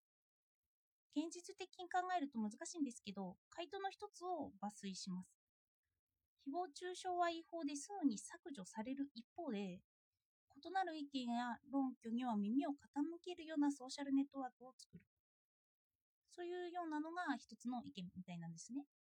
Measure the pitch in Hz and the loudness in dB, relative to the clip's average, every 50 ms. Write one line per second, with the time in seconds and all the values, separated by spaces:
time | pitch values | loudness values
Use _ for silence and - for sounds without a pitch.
0 | _ _ _ _ _ _ _ _ _ _ _ _ _ _ _ _ _ _ _ _ | _ _ _ _ _ _ _ _ _ _ _ _ _ _ _ _ _ _ _ _
1 | _ _ - 294 320 339 - 349 349 - - - 370 - - - 359 349 - 359 | _ _ 0 0 0 0 -4 -8 -12 -12 -10 -10 -10 -10 -10 -12 -6 2 2 4
2 | 359 370 370 349 277 285 - 226 214 214 226 - 330 - - 339 277 240 - - | 4 4 4 2 2 2 2 2 2 2 0 -2 -6 -6 0 2 2 2 0 -4
3 | - 208 190 196 190 180 - - _ _ - 330 349 - 392 392 392 392 370 - | -8 -8 -4 -4 -4 -4 -6 -10 _ _ -8 -6 -6 -4 -4 -2 -2 -2 -2 -4
4 | 415 415 - - 349 370 359 311 285 285 - 196 202 208 208 - 202 196 185 - | -8 -10 -8 -6 -2 -2 0 0 -2 -4 -4 -6 -6 -6 -4 -4 -6 -6 -4 -4
5 | - 190 180 185 185 - - _ _ _ _ _ _ _ _ _ _ _ _ _ | -4 -4 -4 -4 -6 -8 -14 _ _ _ _ _ _ _ _ _ _ _ _ _
6 | _ _ _ _ _ _ _ _ _ 277 277 349 370 285 285 - 359 359 359 - | _ _ _ _ _ _ _ _ _ -2 0 0 0 -2 -4 -6 -6 -4 -4 -2
7 | - 370 349 349 349 339 339 330 330 - 349 330 320 302 294 285 285 - 403 392 | -2 0 4 4 4 4 2 0 -6 -6 -4 -2 0 0 0 -2 -4 -4 -2 4
8 | 311 277 208 - - - - - - - 277 202 185 - - 220 214 254 277 277 | 4 4 4 4 -2 -10 -12 -10 -10 -8 -8 -8 -10 -6 -6 -4 -4 -2 -2 -2
9 | 277 285 - 233 - - _ 349 339 285 214 202 202 185 175 190 - _ _ _ | -4 -4 -6 -10 -14 -10 _ -6 -2 0 0 0 0 -2 -4 -8 -12 _ _ _
10 | _ _ _ _ _ _ _ _ _ _ _ 285 - 339 370 381 381 349 320 311 | _ _ _ _ _ _ _ _ _ _ _ -10 -8 0 2 4 4 4 0 -2
11 | 285 285 - 262 247 233 233 240 247 240 233 - - 285 262 277 269 262 233 - | -4 -2 -2 -2 0 2 2 2 2 0 -2 -4 -6 0 2 4 4 4 0 -2
12 | - 226 233 240 254 247 220 208 202 208 240 285 339 294 285 - - - _ 285 | -4 -2 0 2 2 4 4 4 4 6 4 4 4 4 0 -2 -8 -4 _ 2
13 | 294 330 339 339 - 370 349 349 311 311 320 294 285 285 285 - 247 262 - 285 | 2 2 0 -4 -6 -8 -6 -6 -6 0 4 6 6 6 6 4 -4 -6 -4 -2
14 | 285 277 269 277 277 - - 277 262 247 - _ 247 262 - - - - - - | 2 6 6 6 6 4 2 -2 -2 -2 -4 _ -16 -18 -16 -18 -18 -16 -16 -18
15 | - _ _ _ _ _ _ _ _ _ _ _ _ _ _ _ _ _ _ _ | -18 _ _ _ _ _ _ _ _ _ _ _ _ _ _ _ _ _ _ _
16 | _ _ _ _ _ _ - 349 349 349 359 359 359 349 330 359 349 320 302 302 | _ _ _ _ _ _ -6 -4 -2 0 0 0 -2 0 0 0 0 2 0 0
17 | 302 330 339 349 - - 247 233 - - 226 - - 240 254 240 285 285 - 196 | 0 0 -2 0 2 2 0 0 -2 -8 -16 -8 -4 -2 -2 -2 -4 -6 -6 -6
18 | 180 180 - 180 - - 175 170 165 170 165 165 - - 240 285 285 - _ _ | -8 -6 -8 -8 -8 -6 -6 -4 -4 -6 -6 -8 -10 -6 -6 -6 -6 -6 _ _
19 | _ _ | _ _